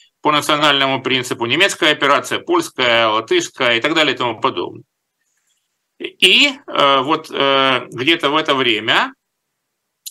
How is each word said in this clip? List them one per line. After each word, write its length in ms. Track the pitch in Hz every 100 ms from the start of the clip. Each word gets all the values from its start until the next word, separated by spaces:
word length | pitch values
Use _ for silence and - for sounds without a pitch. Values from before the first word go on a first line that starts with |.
| _ _
по 120 | 151
национальному 680 | 147 139 147 151 139 135 135
принципу, 460 | 135 131 123 127 120
немецкая 460 | 143 190 - 156
операция, 480 | 147 139 147 - 104
польская, 640 | - 175 - - 123 117 113
латышская 720 | 110 117 175 165 - 123 117
и 40 |
так 140 | 147
далее 200 | 160 147
и 40 | 127
тому 220 | 123 113
подобное. 420 | 135 92 - 123 - _ _ _ _ _ _ _ _ _ _ -
И, 480 | - - 208 226 269
э, 520 | 269 - - 143 135
вот, 280 | 131 156 156
э, 560 | 156 139 139 135 127 123
где-то 380 | - 127 165 147
в 60 | 151
это 200 | 156 139
время, 580 | 123 107 113 165 262 - _ _ _ _ _ _ _ _ -